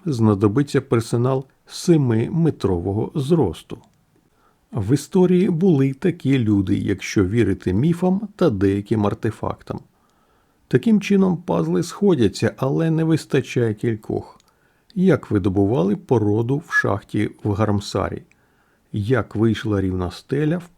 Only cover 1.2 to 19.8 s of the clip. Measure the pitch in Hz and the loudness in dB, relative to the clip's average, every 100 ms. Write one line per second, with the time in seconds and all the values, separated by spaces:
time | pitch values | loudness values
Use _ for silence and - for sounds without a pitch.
1.2 | 123 135 139 _ _ - - 165 131 113 | -2 -2 -6 _ _ -10 2 2 4 0
2.2 | 117 165 165 - - 90 95 101 131 - | 0 0 0 0 -2 -2 -2 -4 -4 -6
3.2 | 131 170 110 76 - - - _ _ _ | 0 2 2 -2 -14 -18 -18 _ _ _
4.2 | _ _ _ _ _ - 95 143 - 190 | _ _ _ _ _ -8 -2 -2 0 2
5.2 | 180 185 196 170 190 147 135 135 196 170 | 4 4 2 2 2 2 2 0 -4 -2
6.2 | 127 135 110 101 95 101 104 101 - - | 0 0 2 2 2 -2 -2 -4 -4 0
7.2 | 92 113 101 95 - 92 151 170 185 190 | 0 2 0 0 -2 0 0 0 0 -2
8.2 | 214 - 175 104 98 98 101 110 104 - | -4 -2 0 2 0 0 -2 0 0 -2
9.2 | 117 - - - - - - _ _ _ | -6 -6 -8 -8 -10 -14 -14 _ _ _
10.2 | _ _ _ _ _ 127 233 214 - 196 | _ _ _ _ _ 0 2 2 2 2
11.2 | 190 170 - 170 160 180 170 - 202 165 | 2 0 -2 -4 -2 -2 -4 -2 2 4
12.2 | 104 - 117 - 131 147 165 160 160 160 | 2 2 -4 -2 -4 -2 0 0 0 0
13.2 | - 143 127 - 117 107 123 107 - 101 | 0 -2 -2 -2 -2 -2 -4 -4 -6 -8
14.2 | - - _ _ _ _ _ - 185 143 | -8 -20 _ _ _ _ _ 0 2 2
15.2 | - 107 95 95 101 127 185 202 - 123 | 2 0 0 0 2 2 0 -2 0 0
16.2 | 104 104 117 139 - - 117 101 - 107 | 2 0 0 -4 -2 -2 0 -2 -4 -4
17.2 | 104 - 110 101 107 101 - 104 87 - | -4 -4 -4 0 0 0 -2 -4 -4 -6
18.2 | - _ _ _ _ _ _ 117 101 127 | -14 _ _ _ _ _ _ -8 -2 -2
19.2 | 101 101 113 104 110 101 | -2 0 0 0 -2 -2